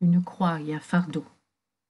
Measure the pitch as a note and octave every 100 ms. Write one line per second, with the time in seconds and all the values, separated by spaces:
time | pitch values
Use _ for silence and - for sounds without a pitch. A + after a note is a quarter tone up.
0 | F3 F3 F3+ - F3+ D#3+ D3+ D3+ - F3
1 | F3 D3+ - _ _ _ _ _ _